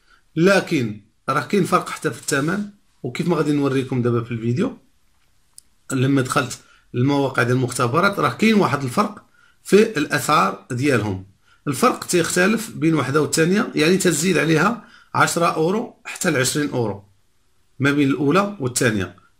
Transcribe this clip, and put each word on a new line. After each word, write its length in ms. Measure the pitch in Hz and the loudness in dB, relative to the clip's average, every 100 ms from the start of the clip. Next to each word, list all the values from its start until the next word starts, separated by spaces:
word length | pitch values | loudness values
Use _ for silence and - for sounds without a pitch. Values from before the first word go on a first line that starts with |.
| _ _ _ 156 | _ _ _ 2
لكن 680 | 185 190 - 160 113 104 _ _ - | 4 4 2 -2 -2 -6 _ _ -4
راه 120 | 139 | -4
كاين 220 | - 202 | 0 0
فرق 260 | 170 175 170 | 2 0 -2
حتى 220 | - 151 | -8 -8
في 100 | 123 | -8
الثمن، 440 | - 139 151 202 208 - _ _ | -4 -2 0 -4 -6 -12 _ _
وكيف 240 | 127 123 165 | -10 -6 -2
ما 80 | 156 | 0
غادي 160 | 151 | 0
نوريكم 500 | 147 139 135 131 131 | 0 0 0 -2 -2
دابا 220 | 120 117 | 0 0
في 80 | 117 | -4
الفيديو 460 | 113 117 127 262 - _ _ _ _ _ _ _ _ _ _ - | -6 -4 -2 -2 -6 _ _ _ _ _ _ _ _ _ _ -6
لما 300 | 131 135 139 | -2 0 0
دخلت 380 | 127 151 127 - _ _ _ 123 | 0 -2 -4 -8 _ _ _ -2
المواقع 480 | 135 143 135 123 | 0 2 0 0
ديال 120 | 120 127 | 0 0
المختبرات 640 | 123 - 123 156 196 196 | 0 -2 0 2 0 0
راه 100 | 143 | -2
كاين 240 | 120 220 | 0 2
واحد 300 | 208 160 - | 4 2 0
الفرق 420 | 131 196 208 - - _ _ _ | -4 -2 -4 -4 -20 _ _ _
في 340 | - 196 214 151 | 2 4 4 0
الأسعار 680 | 127 147 151 156 - - - | -2 -2 2 2 2 -4 -8
ديالهم. 540 | 123 143 120 104 92 - _ _ _ 147 | -2 2 2 0 -6 -10 _ _ _ -6
الفرق 360 | 147 254 - | 0 0 0
تيختلف 680 | - 175 165 180 190 226 - 135 | -2 0 0 2 2 0 -4 -2
بين 200 | 160 156 | 0 2
وحدة 260 | 127 151 | 2 0
والثانية، 500 | 143 160 160 202 - 147 | 0 2 2 2 0 0
يعني 220 | 156 190 | 2 4
تزيد 400 | 185 147 185 151 | 2 0 0 0
عليها 480 | 151 156 190 240 - - _ 127 | 2 2 2 -2 -10 -20 _ 0
عشرة 300 | 156 170 170 | 0 2 0
أورو 500 | 156 160 220 - - - | 0 0 -2 -6 -12 -14
حتى 260 | - 180 | -6 -2
لعشرين 380 | 139 131 151 147 | 0 0 -2 -2
أورو 420 | 127 110 101 - _ _ _ _ _ _ - | -2 -4 -6 -14 _ _ _ _ _ _ -2
ما 120 | 139 | 0
بين 180 | 143 135 | 2 2
الأولى 480 | 143 143 180 202 - | 2 2 2 0 -4
والثانية، 560 | 123 - 127 107 90 - _ _ | -6 0 0 0 -4 -10 _ _